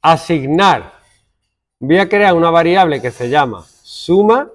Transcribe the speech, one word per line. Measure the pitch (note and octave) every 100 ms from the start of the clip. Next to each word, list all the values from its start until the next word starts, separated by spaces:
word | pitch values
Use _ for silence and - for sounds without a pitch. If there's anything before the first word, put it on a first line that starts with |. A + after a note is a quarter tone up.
Asignar. | D#3 E3 - E3 C3+ D#3 G3 C3+ F2+ - _ _ _ _ _ _ _ _
Voy | C3 F3
a | F3+
crear | G3+ G3+
una | F3 E3+
variable | E3 E3 F3+ F3+ C#3
que | B2+
se | - A#2+
llama | D3 C3+ G2 -
suma. | _ - - - F#3 G#3 A#3+ D4